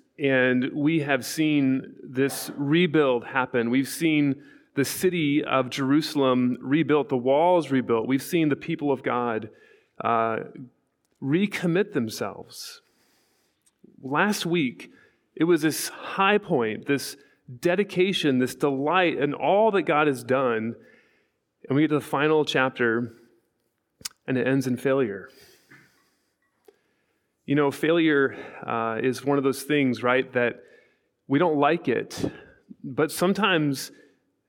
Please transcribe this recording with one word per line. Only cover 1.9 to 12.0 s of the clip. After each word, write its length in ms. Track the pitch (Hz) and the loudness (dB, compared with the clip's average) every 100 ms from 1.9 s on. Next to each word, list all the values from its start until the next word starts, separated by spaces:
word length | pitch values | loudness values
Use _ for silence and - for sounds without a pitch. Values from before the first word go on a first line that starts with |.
| - | -16
this 480 | - 127 139 - - - | -10 -2 -2 -2 -10 -6
rebuild 680 | 139 165 180 156 139 120 - | 0 2 4 2 2 0 -2
happen. 440 | 135 123 123 117 | -2 0 0 0
We've 180 | 131 135 | 0 -2
seen 540 | - 165 151 143 135 - - _ | -2 0 2 2 -2 -8 -20 _
the 100 | - | -4
city 600 | 131 - 185 175 147 143 | -2 0 0 0 0 0
of 260 | - 131 127 | 0 0 0
Jerusalem 880 | 131 135 147 151 147 131 127 123 123 | -2 2 2 2 0 2 2 0 -2
rebuilt, 480 | 123 151 139 147 135 | -2 0 2 0 0
the 80 | 131 | -2
walls 540 | 123 143 170 180 143 | 2 2 4 2 2
rebuilt. 360 | 135 113 113 117 | -2 2 0 2
We've 160 | 131 | -2
seen 260 | - 175 156 | 0 0 2
the 80 | 135 | 0
people 340 | - 160 143 | -4 -4 -2
of 120 | 131 | -2
God, 480 | 135 123 120 110 107 - _ _ _ _ | -2 -2 -2 -4 -6 -16 _ _ _ _
uh, 360 | 113 117 113 110 - - 123 _ _ _ _ _ | 0 0 0 -2 -6 -14 -20 _ _ _ _ _
recommit 680 | 135 160 202 - 175 170 208 | -2 0 0 0 0 0 0
themselves. 880 | 143 | -2